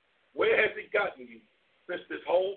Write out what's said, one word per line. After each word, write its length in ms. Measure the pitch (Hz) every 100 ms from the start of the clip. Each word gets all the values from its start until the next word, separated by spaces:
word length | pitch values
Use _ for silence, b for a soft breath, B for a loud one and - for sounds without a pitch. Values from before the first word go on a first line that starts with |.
| _ _ _
Where 220 | 143 208 220
has 220 | 214 214
it 140 | -
gotten 360 | 208 190 131 123
you 140 | 113 _ _ _ _ -
since 160 | 180 -
this 160 | 151
whole 320 | 147 175 185